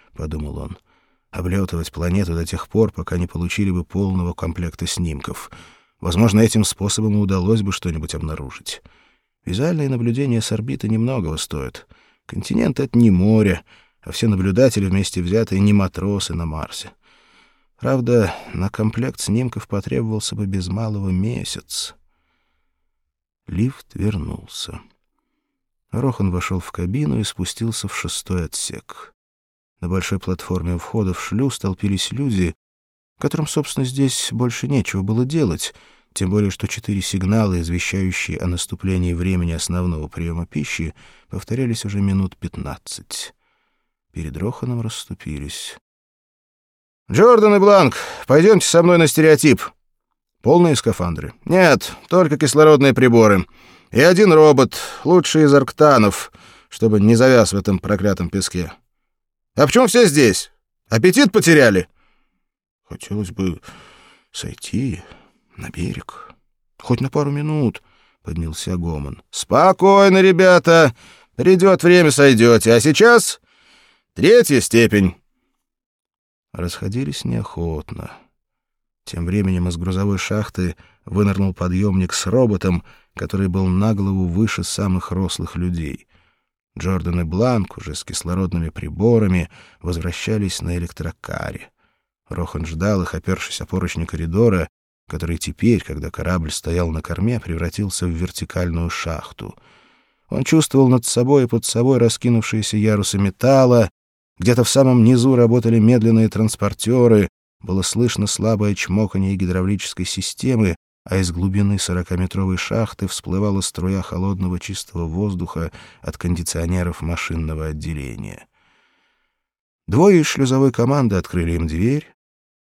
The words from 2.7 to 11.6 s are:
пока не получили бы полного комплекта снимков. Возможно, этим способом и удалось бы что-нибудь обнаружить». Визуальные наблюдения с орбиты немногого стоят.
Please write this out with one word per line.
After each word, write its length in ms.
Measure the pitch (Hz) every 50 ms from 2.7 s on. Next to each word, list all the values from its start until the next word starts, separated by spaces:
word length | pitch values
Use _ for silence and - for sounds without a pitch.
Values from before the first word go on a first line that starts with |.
| - 104 113 95
пока 260 | - - 87 - 92 90
не 80 | 90
получили 460 | 87 - 82 87 85 - - 104 98
бы 140 | 90 90 85
полного 480 | - - 92 101 95 92 92 87 87 85
комплекта 520 | - - 85 82 - 87 82 - - 92
снимков. 640 | 87 - - 90 82 76 69 - - - - - - - - - - _ _ _ _ _ _
Возможно, 400 | - 90 85 90 113 110 98 107
этим 240 | 113 110 - 113 101
способом 480 | - - - 98 101 - - 110 110 104
и 80 | 104
удалось 400 | 101 95 98 95 90 98 113 110
бы 100 | 104 98
что-нибудь 440 | 92 - - 92 80 80 76 - -
обнаружить». 680 | 80 78 80 76 76 71 65 - - - - - - - - _ _ _ _ _ _ _ _ _ _ _
Визуальные 440 | - 87 101 135 170 180 156 147 135
наблюдения 520 | 131 120 117 120 117 131 143 135 120 113
с 100 | 107 -
орбиты 380 | 113 104 107 127 135 135 - 107
немногого 480 | 110 110 113 123 135 123 90 78 78 78
стоят. 500 | - - 76 73